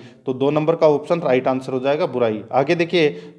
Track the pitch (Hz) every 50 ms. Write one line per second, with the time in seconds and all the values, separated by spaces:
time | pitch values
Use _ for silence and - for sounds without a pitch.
0 | - - - - - 135 127 123 135 143 151 151 156 160 165 - 165 151 147 139
1 | 143 - 175 165 156 139 127 127 127 139 131 131 131 139 131 127 127 139 147 151
2 | 180 139 123 123 120 110 107 104 98 - 127 131 139 151 175 165 170 165 185 175
3 | 156 143 - - - - -